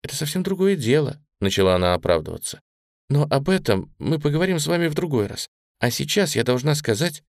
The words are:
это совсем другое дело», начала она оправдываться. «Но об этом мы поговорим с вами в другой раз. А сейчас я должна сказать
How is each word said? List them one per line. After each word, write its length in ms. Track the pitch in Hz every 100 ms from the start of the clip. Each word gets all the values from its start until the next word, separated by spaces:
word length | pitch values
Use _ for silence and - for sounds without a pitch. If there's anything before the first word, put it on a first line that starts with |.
это 120 | -
совсем 280 | - 151 185
другое 340 | 185 185 190 185
дело», 480 | 113 147 147 - _ _
начала 360 | 98 98 95 90
она 180 | 90
оправдываться. 640 | 87 90 85 80 80 - - _ _ _ _ _
«Но 180 | 143 147
об 180 | 135 147
этом 460 | 185 - 95 - _
мы 200 | - 156
поговорим 400 | 147 151 185 175
с 80 | 147
вами 220 | 175 170
в 60 |
другой 320 | 151 170 131 101
раз. 220 | - - _ _ _
А 120 | 123
сейчас 460 | - 139 208 180 -
я 80 |
должна 300 | 131 123 143
сказать 480 | 147 - 107 170 - _